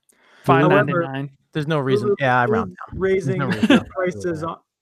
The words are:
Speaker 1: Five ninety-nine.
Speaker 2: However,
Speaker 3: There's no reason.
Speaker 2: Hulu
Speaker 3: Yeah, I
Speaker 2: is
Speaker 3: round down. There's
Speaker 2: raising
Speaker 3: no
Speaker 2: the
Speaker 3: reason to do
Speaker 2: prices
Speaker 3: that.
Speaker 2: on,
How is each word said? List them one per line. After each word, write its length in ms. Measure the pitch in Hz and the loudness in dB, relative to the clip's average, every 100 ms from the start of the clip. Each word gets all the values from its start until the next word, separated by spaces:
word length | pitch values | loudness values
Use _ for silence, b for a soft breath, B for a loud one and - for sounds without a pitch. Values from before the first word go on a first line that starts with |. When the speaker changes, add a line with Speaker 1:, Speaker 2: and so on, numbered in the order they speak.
| _ b b b | _ b b b
Speaker 1:
Five 240 | - 170 160 | 2 4 4
ninety-nine. 360 | 147 147 170 | 4 2 0
Speaker 2:
However, 260 | 165 135 139 - _ | -2 -6 -8 -12 _
Speaker 3:
There's 140 | 160 147 | -8 -4
no 120 | 156 | -2
reason. 320 | 135 131 120 | 0 0 0
Speaker 2:
Hulu 40 | 202 | 0
Speaker 3:
Yeah, 200 | 131 123 | 2 2
I 40 | |
Speaker 2:
is 60 | 123 | 2
Speaker 3:
round 200 | - 95 | 0 -2
down. 60 | 180 - | -10 -14
There's 80 | - | -6
Speaker 2:
raising 380 | 190 190 147 135 | -2 0 -2 -2
Speaker 3:
no 120 | 135 | -2
Speaker 2:
the 100 | - | -2
Speaker 3:
reason 80 | 226 254 | 2 2
to 60 | |
do 60 | - | 2
Speaker 2:
prices 460 | 185 185 101 180 156 | -4 -6 -4 -6 -6
Speaker 3:
that. 60 | 165 | -8
Speaker 2:
on, 120 | 180 _ _ | -10 _ _